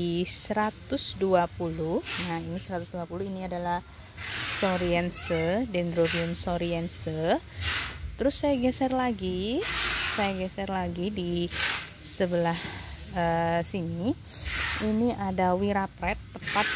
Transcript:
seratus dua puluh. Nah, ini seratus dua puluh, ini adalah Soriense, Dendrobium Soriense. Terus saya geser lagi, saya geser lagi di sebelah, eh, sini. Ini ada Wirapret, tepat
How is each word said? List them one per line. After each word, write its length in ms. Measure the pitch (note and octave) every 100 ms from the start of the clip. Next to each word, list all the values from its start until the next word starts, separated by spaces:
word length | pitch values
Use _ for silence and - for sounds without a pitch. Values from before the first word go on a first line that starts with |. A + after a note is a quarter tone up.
| F3 E3+ F3+
seratus 880 | - - G#3+ G#3+ - - C#4 - -
dua 320 | F#3+ F3+ F3
puluh. 560 | - E3+ D#3+ D#3+ A3 - - F3
Nah, 80 | E3
ini 240 | E3 F3+
seratus 320 | - F3+ E3+
dua 160 | F3+ E3+
puluh, 160 | F3 G3
ini 240 | F#3+ F#3
adalah 320 | F3 F3 F3 - - - - - - - -
Soriense, 1040 | F#3+ F3+ F3+ E3+ F3 - - E3 E3 G3+ B3
Dendrobium 720 | F3+ F3 E3+ E3 E3+ E3+ F3
Soriense. 960 | F#3 E3+ E3+ E3+ F3 - E3 D#3 E3 C#4+ - - - - - - - -
Terus 160 | C4 -
saya 160 | D4 C4+
geser 400 | B3+ B3 C4 C4
lagi, 640 | B3+ G3+ F#3 F3+ G3+ C#4 A4+ - - - - -
saya 160 | G3+ F#3+
geser 320 | F#3 - F#3+
lagi 400 | F#3+ F3+ E3+ F#3+
di 400 | G3+ F3 F3 F3 - - - - -
sebelah, 560 | - - F3+ F3 E3+ E3+ - - - - -
eh, 480 | F#3 E3+ E3 E3+ E3+ E3+
sini. 480 | F#3+ E3 E3+ G#3 E4 - - - - - -
Ini 400 | G#3+ G#3+ A#3+ A3
ada 320 | G3 F#3+ F3+ F3+
Wirapret, 560 | G3+ G3 F#3+ - F3 G#3+
tepat 520 | - - - - -